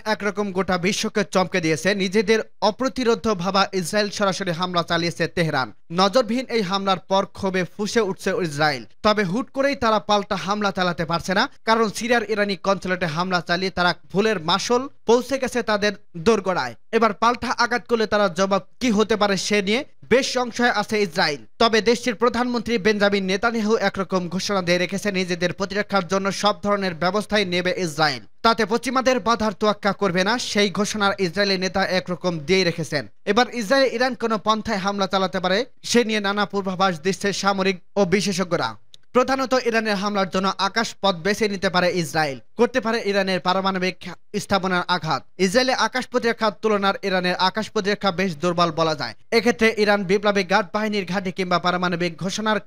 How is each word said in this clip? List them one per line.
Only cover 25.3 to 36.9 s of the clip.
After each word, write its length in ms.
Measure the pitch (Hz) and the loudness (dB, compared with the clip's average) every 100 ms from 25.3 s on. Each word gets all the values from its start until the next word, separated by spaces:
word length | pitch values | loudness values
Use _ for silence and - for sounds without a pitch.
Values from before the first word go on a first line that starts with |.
| 175 175 - | -2 -2 -2
প্রতিরক্ষার 500 | 190 196 202 196 165 | -4 -4 0 -2 0
জন্য 160 | 190 196 - | 0 -2 0
সব 140 | 202 202 202 | 0 0 0
ধরনের 280 | 202 190 160 | 0 -2 -2
ব্যবস্থাই 420 | 175 202 202 214 190 | 0 0 0 0 0
নেবে 180 | 175 180 175 180 | 0 -2 -2 -2
ইসরায়েল, 380 | 147 151 123 - - 226 | 0 0 0 -10 0 2
তাতে 180 | 226 202 | 2 0
পশ্চিমাদের 460 | 226 262 254 247 247 185 | -2 0 0 2 2 0
বাধার 260 | 220 214 185 | 0 0 0
তোয়াক্কা 320 | 214 202 202 185 | 0 0 -2 0
করবে 200 | 202 175 185 | 0 2 0
না, 60 | 247 - | 0 -2
সেই 180 | 208 208 175 | 0 0 0
ঘোষণার 340 | 208 214 202 - 185 | -2 0 0 0 -2
ইসরায়েলি 320 | 170 196 190 185 | 0 0 0 0
নেতা 160 | 190 170 180 | 0 0 0
একরকম 340 | 180 175 180 165 143 | -2 -4 -2 -2 0
দিয়ে 200 | 190 180 | 2 2
রেখেছেন। 360 | 165 151 147 110 - 190 | -2 -4 -4 -6 -6 0
এবার 160 | 208 240 240 | 2 2 -2
ইসরায়েল 280 | 196 269 254 226 | 0 2 2 2
ইরান 180 | 262 247 | -2 0
কোনো 140 | 233 220 214 | -2 0 0
পন্থায় 380 | 220 220 202 190 | 0 -2 -2 -2
হামলা 220 | 202 190 | -2 -2
চালাতে 260 | 196 185 190 | 0 -2 -2
পারে 140 | 180 196 269 - - | 0 0 -2 -10 0
সে 120 | 233 220 | 2 2
নিয়ে 140 | 214 196 | 0 -2
নানা 160 | 202 202 | 0 -2
পূর্বাভাস 420 | 202 196 180 196 | -2 -4 0 0